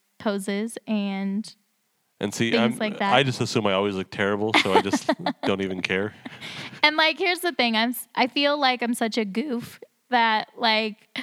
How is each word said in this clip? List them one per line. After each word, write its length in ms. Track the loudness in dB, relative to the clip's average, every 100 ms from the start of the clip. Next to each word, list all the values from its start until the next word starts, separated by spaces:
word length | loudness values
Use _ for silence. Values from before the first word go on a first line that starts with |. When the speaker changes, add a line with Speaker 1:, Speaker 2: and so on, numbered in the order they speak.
| _ -6
Speaker 1:
poses 600 | -4 -2 -4 -4 -6 -8 -4
and 680 | -2 -2 -4 -4 -4 -6 -14 _ _ _ _ _ -8
Speaker 2:
And 140 | -6
see, 180 | -2 0
Speaker 1:
things 200 | 2 2 0
Speaker 2:
I'm, 20 |
Speaker 1:
like 200 | -6 -2
that. 120 | 2
Speaker 2:
I 100 | 4
just 180 | 4 0
assume 240 | -2 0 2
I 80 |
always 200 | 2 2
look 160 | -2 -4
terrible, 440 | -2 0 0 0 0
so 100 | 4
I 80 | 2
just 300 | 2 0 0 -2 -4
Speaker 1:
<laughs> 160 | -4
Speaker 2:
don't 180 | -2 0
even 220 | -2 -4
care. 320 | -2 0 -2 -6 -16 -16 -14 -14 -14 0
Speaker 1:
And, 140 | 2 4
like, 220 | 2 2
here's 220 | 0 0
the 120 | 0
thing. 240 | 0 2 2
I'm 140 | 0
s-, 180 | -2 -6
I 120 | 0 0
feel 320 | 2 2 4
like 220 | 2 2
I'm 140 | 0
such 240 | 0 0 0
a 80 | -2
goof 540 | -2 -4 -4 -8 -16 -20 _ _
that, 400 | 2 4 2 -2 -2
like, 400 | 2 2 0 -6 _ -12